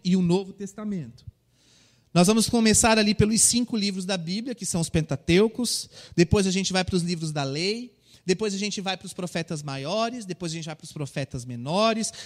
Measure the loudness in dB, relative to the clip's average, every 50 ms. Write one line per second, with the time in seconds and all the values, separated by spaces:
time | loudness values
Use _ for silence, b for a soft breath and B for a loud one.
0 | 0 0 2 2 4 2 2 2 0 -4 -10 -12 -12 -12 -12 -10 -8 -6 -6 -6
1 | -8 -10 -14 -18 _ -20 -20 _ _ _ b b b b b b b b b b
2 | b b 4 4 6 6 6 4 2 2 2 4 6 6 6 6 6 6 6 6
3 | 4 2 4 2 2 2 4 4 4 4 4 2 0 0 -2 -2 -2 -2 -4 -4
4 | -4 -4 -4 -4 -4 -4 -6 -6 -6 -8 -8 -8 -8 -4 -2 -2 -2 0 0 -2
5 | -2 -2 -4 -4 0 4 4 6 4 4 2 -2 -4 -2 -2 -4 -6 -10 B B
6 | B B B 2 4 4 4 2 2 2 0 0 -2 0 0 0 0 0 0 0
7 | 0 0 -4 -4 -4 -6 -4 -4 -4 -4 -4 -4 -2 -4 -4 -6 -8 -14 _ b
8 | b b b b b -2 -2 0 0 -4 -4 -4 -4 -6 -6 -6 -6 -6 -8 -8
9 | -10 -14 -10 -10 -10 -6 -6 -6 -6 -4 -8 -8 -8 -8 -8 -8 -6 -4 -2 -2
10 | -2 -4 -4 -8 -10 -10 -10 -8 -6 -8 -6 -8 -8 -10 -12 -14 -16 -16 -10 -10
11 | -10 -6 -6 -8 -8 -6 -8 -12 -10 -10 -10 -10 -6 -2 0 2 2 2 2 0
12 | -4 -6 B B B